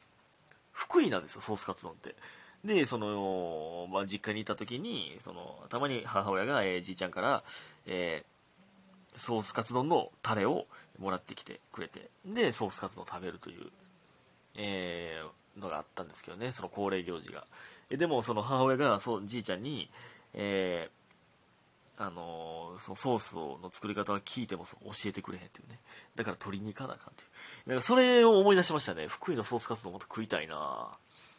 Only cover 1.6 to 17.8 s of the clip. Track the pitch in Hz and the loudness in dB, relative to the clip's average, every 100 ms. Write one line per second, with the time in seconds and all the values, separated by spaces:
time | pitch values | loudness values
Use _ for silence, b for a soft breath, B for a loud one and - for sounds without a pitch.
1.6 | - 95 87 80 - - B B B B | -4 -6 -8 -12 -14 -14 B B B B
2.6 | 202 202 131 120 104 104 98 92 87 80 | 2 4 4 2 -2 0 0 0 -2 -4
3.6 | 78 87 87 95 98 101 - 107 104 104 | -6 -6 -2 -2 0 -4 -4 -4 -4 -4
4.6 | 107 120 220 185 80 85 - 87 87 - | -4 -6 -6 -6 -8 -10 -14 -12 -14 -14
5.6 | - 120 139 123 - 101 101 95 107 139 | -6 -2 0 -2 0 0 2 2 2 2
6.6 | 98 90 90 92 92 90 110 131 B B | 2 0 -2 -4 -4 0 2 2 B B
7.6 | B B - 92 87 78 - _ _ _ | B B -6 -2 -2 -2 -6 _ _ _
8.6 | - - - - - - - 113 104 - | -20 -20 -20 -20 -18 -10 -2 0 0 -2
9.6 | 113 123 143 165 - - - 107 101 165 | 0 0 2 2 2 -4 -2 2 4 2
10.6 | - B B - 95 92 - - - - | -2 B B -8 -4 -4 -4 -14 -12 -16
11.6 | - - 85 - - - 190 220 202 - | -14 -12 -12 -12 -18 -18 -8 0 0 2
12.6 | - - 95 - - 90 92 82 - - | -2 -4 -8 -8 -10 -8 -8 -8 -12 -14
13.6 | - - - - b b b _ _ - | -16 -16 -20 -20 b b b _ _ -8
14.6 | 104 95 90 85 85 80 78 - _ - | -4 -2 -4 -4 -6 -8 -10 -14 _ -12
15.6 | 98 76 76 - 85 - - 90 123 123 | -6 -6 -6 -10 -12 -12 -14 -8 -6 -6
16.6 | 95 - 98 95 87 85 - 71 - B | -8 -2 0 0 -2 -6 -8 -14 -16 B
17.6 | B B | B B